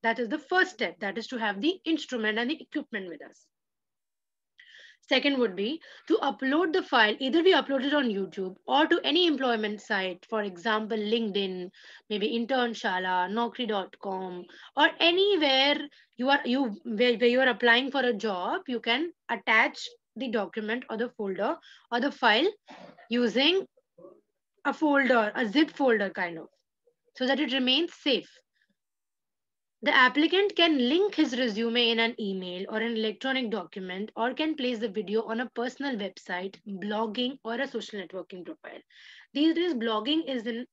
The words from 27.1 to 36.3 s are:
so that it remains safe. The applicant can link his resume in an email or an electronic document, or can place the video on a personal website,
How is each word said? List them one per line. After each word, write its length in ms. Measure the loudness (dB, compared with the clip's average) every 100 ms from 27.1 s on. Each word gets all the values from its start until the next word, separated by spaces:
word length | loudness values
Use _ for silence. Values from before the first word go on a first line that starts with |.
| -4
so 100 | 0
that 140 | 0
it 120 | 0
remains 400 | 0 2 2 0
safe. 380 | -4 -2 -2 -2 -20 _ _ _ _ _ _ _ _ _ _ _ _ _ _ 2
The 80 |
applicant 640 | 6 6 6 2 4 2 4
can 320 | 4 4 2
link 260 | 4 2
his 240 | 2 0 2
resume 520 | -2 0 0 2 2
in 100 | 2
an 200 | 0 -2
email 460 | -4 -4 -6 -8 -6
or 100 | -4
an 180 | -4 -2
electronic 560 | -4 -4 -4 -2 -2
document, 580 | -4 -6 -12 -10 -8 -8 -4
or 180 | -4
can 220 | -2 -4 -2
place 240 | -4 -2
the 80 | -4
video 340 | -6 -2 -2
on 160 | -2 -6
a 120 | -6
personal 460 | -6 -6 -6 -6 -4
website, 600 | -8 -10 -10